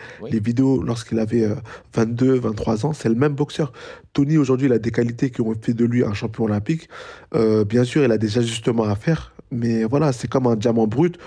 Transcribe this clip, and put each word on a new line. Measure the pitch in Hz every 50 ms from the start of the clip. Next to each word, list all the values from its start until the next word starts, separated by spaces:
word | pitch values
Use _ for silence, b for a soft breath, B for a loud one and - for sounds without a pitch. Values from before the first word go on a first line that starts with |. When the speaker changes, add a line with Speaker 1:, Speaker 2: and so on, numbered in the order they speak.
| B B B B
Speaker 1:
Oui. | B -
Speaker 2:
les | - 113
vidéos | 107 117 117 120 135 135 135 -
lorsqu'il | - 113 117 117 - - 113 113
avait, | 110 104 117 120
euh, | 110 104 104 123 - B B B B B
vingt-deux, | - - 113 113 120 117 127 131 131
vingt-trois | 127 120 110 107 104 95 110 113 107 107
ans, | 151
c'est | 156 - - 113
le | 113
même | 117 143 151 143
boxeur. | 135 147 - - - 160 135 B B B B B B B B
Tony, | - - 139 143 156 156
aujourd'hui, | 139 127 131 127 139 135
il |
a | 120 107
des | 104 113
qualités | 113 - 120 120 117 117 143 131
qui | - -
ont | 117 110 113 110
fait | - - 117
de | 110 120
lui | 117 117 123 117
un | 113 104
champion | 98 120 107 110 - 113
olympique. | 107 104 104 107 - 165 160 - - B B B B B B B B -
Euh, | - 113 107 110 107 107
bien | 104 117 123
sûr, | 123 123 - 160 143
il | 120
a | 110 104
des | 113 107 107 123
ajustements | 117 113 117 117 - 131 117 117 110
à | 107 104
faire, | 101 - 165 160 156 - - - - - -
mais | - 117 117 117 113 113
voilà, | 110 110 127 143 160 147
c'est | 127 120 - -
comme | - 139 127
un | 120 117
diamant | 107 104 120 113 117 113
brut | 107 107 127 170 175 175 - B